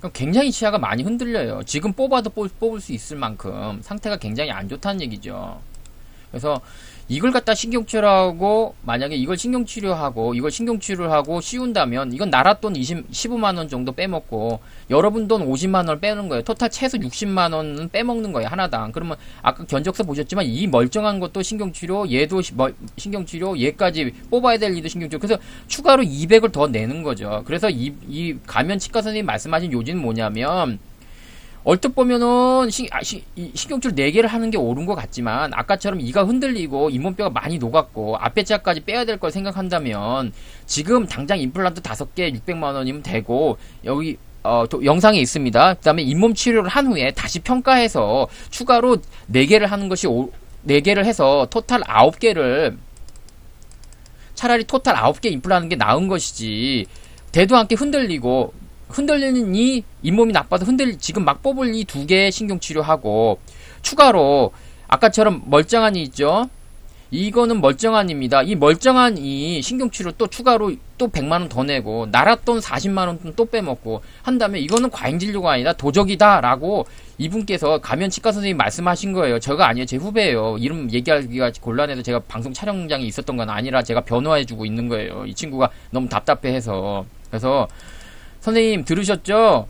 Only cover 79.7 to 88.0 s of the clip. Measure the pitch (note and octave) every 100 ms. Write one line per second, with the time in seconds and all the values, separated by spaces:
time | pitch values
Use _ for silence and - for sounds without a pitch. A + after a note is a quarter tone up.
79.7 | A#2+ B2+ B2+ F#3 G#3+ G3 A#2 A2 A2 B2
80.7 | E3 B2+ A#2+ B2+ D3+ B2+ B2 B2 A#2 A#2
81.7 | A#2 D3 B2+ B2 A#2+ - A2 B2 B2+ G#3
82.7 | G3 E3 C#3+ A#2 - - B2 A2 G#2 B2+
83.7 | B2+ A2+ A#2 - A#2+ D3 D3+ B2 A2+ A2
84.7 | A2 A#2+ A2+ G#2 F2+ G#2 - D#3 C3 C3
85.7 | - - B2+ B2 G#2+ - C#3 C3 B2+ A2+
86.7 | F#2+ F#2+ G2 F#2+ - - A2+ B2+ C#3 A#2
87.7 | - - -